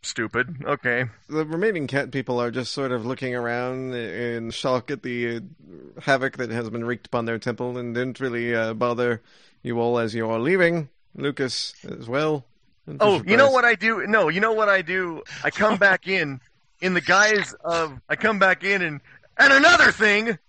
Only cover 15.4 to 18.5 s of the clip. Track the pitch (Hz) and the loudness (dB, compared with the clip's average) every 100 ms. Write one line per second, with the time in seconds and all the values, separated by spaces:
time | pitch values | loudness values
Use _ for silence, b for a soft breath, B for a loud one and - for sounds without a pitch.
15.4 | 147 - 214 208 196 185 - 190 151 135 | -6 0 2 4 4 4 0 -2 -2 -6
16.4 | _ _ _ _ 185 180 143 185 214 214 | _ _ _ _ 0 0 2 4 6 2
17.4 | 185 - 160 170 160 131 _ 151 240 208 | -2 -8 -4 -2 -2 -6 _ 0 0 4
18.4 | 190 | 4